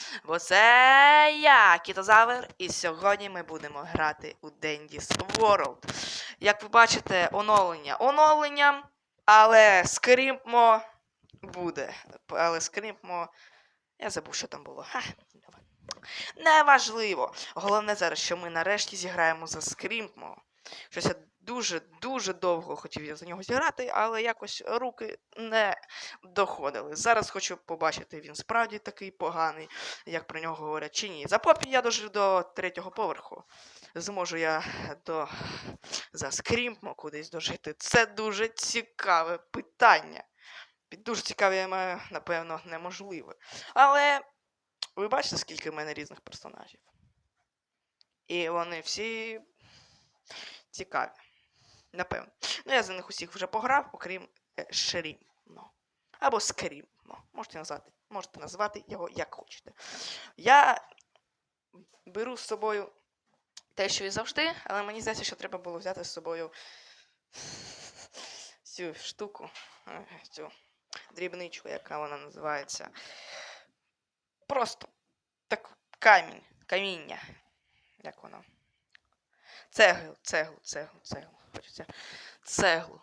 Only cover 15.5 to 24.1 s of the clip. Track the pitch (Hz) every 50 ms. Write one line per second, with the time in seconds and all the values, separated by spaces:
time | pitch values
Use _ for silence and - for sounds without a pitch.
15.5 | - _ _ _ _ _ _ - - - - - - - - - - - 302 330
16.5 | 311 311 294 285 277 254 - - 214 226 220 208 180 135 117 - - - - -
17.5 | - 170 185 202 208 214 214 208 208 202 185 165 143 165 - - 175 175 175 170
18.5 | 165 165 165 185 208 208 - - 202 185 175 180 175 175 165 165 160 160 165 160
19.5 | - 160 156 160 160 - - 185 220 233 214 - - - - - - - _ _
20.5 | _ _ _ - - - - - - 175 170 - 175 165 156 _ _ _ 180 180
21.5 | 240 247 220 - 180 160 - _ 160 _ - 254 269 247 196 190 185 180 185 180
22.5 | 175 165 165 156 147 147 - 160 - 156 151 147 151 151 170 175 175 175 190 -
23.5 | 240 262 311 320 - - 254 247 - - 214 226